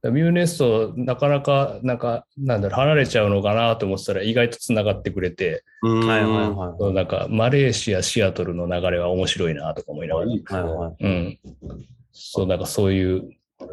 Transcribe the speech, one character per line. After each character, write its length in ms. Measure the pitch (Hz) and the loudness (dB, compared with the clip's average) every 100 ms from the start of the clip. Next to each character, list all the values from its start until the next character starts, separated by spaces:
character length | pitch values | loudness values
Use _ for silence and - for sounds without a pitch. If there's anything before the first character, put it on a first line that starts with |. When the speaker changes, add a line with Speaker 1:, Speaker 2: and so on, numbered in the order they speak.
Speaker 1:
え、 60 | 120 | 0
ミ 120 | 131 | 2
ュ 80 | 165 | 4
ー 20 | |
ネ 160 | 175 175 | 4 2
ス 100 | 175 | 2
ト、 340 | 127 110 110 120 | 2 2 0 -2
な 180 | 127 | -4
か 140 | 123 143 | 0 2
な 120 | 143 | 2
か、 360 | 139 139 139 - | 2 2 2 -2
な 100 | 127 | -4
ん 40 | 120 | -2
か、 280 | 120 117 - - | -2 -4 -8 -8
な 220 | 135 113 | -2 0
ん 20 | |
だ 80 | 101 | 0
ろ 60 | |
う、 60 | 123 | 2
離 160 | 143 151 | 4 4
れ 100 | 131 | 4
ち 100 | 117 | 4
ゃ 60 | |
う 80 | 104 | 4
の 100 | 101 | 2
か 140 | 101 | 2
な 220 | 110 117 113 | 2 2 0
と 100 | 98 | -2
思 80 | |
っ 40 | 95 | -2
て 80 | - | -2
た 80 | |
ら、 80 | 95 | -2
意 100 | 107 | 0
外 160 | 117 120 | 2 2
と 80 | - | 0
繋 240 | - 110 | -2 0
が 120 | 104 | 2
っ 80 | 98 | -2
て 100 | - | -4
く 80 | 92 | -4
れ 100 | 90 | -4
て、 320 | 85 90 78 _ _ | -2 -4 -4 _ _
Speaker 2:
う 220 | 113 113 | 0 2
ん。 40 | 113 | 2
Speaker 3:
は 100 | 110 | 2
い 60 | |
は 40 | 107 | 2
い 20 | 110 107 | 2 0
は 240 | 101 90 | -2 -6
い。 40 | 87 | -4
Speaker 1:
そ 80 | 101 | 0
う、 40 | |
な 100 | 95 | 0
ん 20 | 90 | 0
か、 220 | 95 92 | -2 -2
マ 200 | 110 117 | 0 2
レ 180 | 143 135 | 4 2
ー 40 | |
シ 220 | 107 - | 0 -2
ア、 80 | 92 | -2
シ 180 | - 120 | 0 2
ア 120 | 98 | 2
ト 100 | - | 0
ル 120 | 90 | -4
の 120 | 87 87 | -4 -2
流 240 | 87 90 | -2 0
れ 80 | 87 | 0
は 120 | 87 | 0
面 180 | 92 92 | 0 0
白 200 | - 87 | 0 -2
い 60 | |
な 180 | 73 78 | -2 -6
と 100 | 78 | -8
か 80 | - | -10
思 100 | 76 | -10
い 40 | 82 | -4
な 80 | 80 | -2
が 60 | |
ら。 20 | 113 | -2
Speaker 2:
あ、 40 | |
い 20 | |
い 60 | 110 | -4
で 40 | |
す 100 | - | -4
ね。 60 | 95 | -4
Speaker 3:
は 80 | 87 | -4
い 40 | |
は 180 | 80 82 | -4 -6
い。 60 | 82 | -4
Speaker 1:
う 100 | 101 | -2
ん。 300 | 92 85 - - - - - - - _ | 0 -2 -8 -18 -16 -14 -14 -16 -20 _
そ 320 | - - - | -20 -8 -4
う、 40 | 95 | -2
な 80 | 90 | -2
ん 20 | |
か 80 | - | -2
そ 200 | - 98 | 0 2
う 60 | |
い 240 | 95 92 92 | 2 2 0
う、 140 | - - _ _ - | -4 -18 _ _ -16